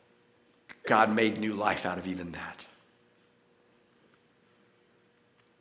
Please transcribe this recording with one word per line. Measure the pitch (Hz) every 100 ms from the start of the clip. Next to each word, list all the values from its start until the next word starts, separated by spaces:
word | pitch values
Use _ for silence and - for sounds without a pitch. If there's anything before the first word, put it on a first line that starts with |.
| _ _ _ _ _ _ - - -
God | 113 110
made | 110 110 104
new | 107
life | 101 104 98
out | 92 90
of | 92
even | 90 85
that. | 80 - - - - _ _ _ _ _ _ _ _ _ _ _ _ _ _ _ _ _ _ _ _ _ _ _ _ _ _ _ _